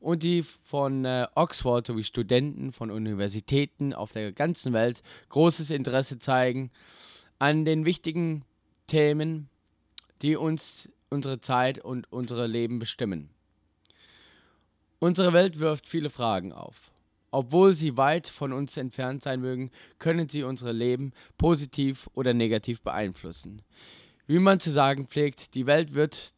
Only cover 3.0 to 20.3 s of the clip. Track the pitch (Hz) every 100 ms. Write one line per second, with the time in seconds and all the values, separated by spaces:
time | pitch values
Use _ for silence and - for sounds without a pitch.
3 | 110 101 101 107 - 139 143 - 143 -
4 | 107 110 104 95 160 170 131 113 120 117
5 | - - - 143 170 160 151 143 127 131
6 | 135 123 - 127 127 127 131 _ - -
7 | - - _ - 139 156 156 156 160 175
8 | 165 165 165 151 - _ _ _ - 156
9 | 147 151 160 156 139 _ _ _ _ -
10 | _ - 147 156 160 160 - - - _
11 | - 143 135 127 - 127 127 135 120 127
12 | - 123 120 120 117 117 117 120 110 -
13 | 107 82 73 _ _ _ _ _ _ _
14 | _ _ _ _ _ _ _ _ _ -
15 | 170 180 180 170 190 156 156 151 - 165
16 | 147 - 113 95 92 50 50 - _ _
17 | _ _ - 135 120 170 190 156 160 123
18 | 143 165 - - 139 131 139 151 127 -
19 | 127 135 139 131 127 127 131 - - -
20 | 160 170 156